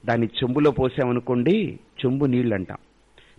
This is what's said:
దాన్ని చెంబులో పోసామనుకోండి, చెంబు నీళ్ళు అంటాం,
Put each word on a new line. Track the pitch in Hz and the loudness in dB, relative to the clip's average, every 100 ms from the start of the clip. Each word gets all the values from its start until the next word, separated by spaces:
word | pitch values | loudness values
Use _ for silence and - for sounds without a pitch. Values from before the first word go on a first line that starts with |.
దాన్ని | - 117 113 | -2 0 0
చెంబులో | - 123 135 147 | -2 -2 2 2
పోసామనుకోండి, | 127 131 - 123 120 123 123 131 220 180 - _ - | 2 -2 0 -2 -2 0 0 2 2 0 -8 _ -4
చెంబు | 127 135 143 | -2 0 0
నీళ్ళు | 123 120 | 2 0
అంటాం, | 98 90 104 _ _ _ _ - | -2 -4 -12 _ _ _ _ -20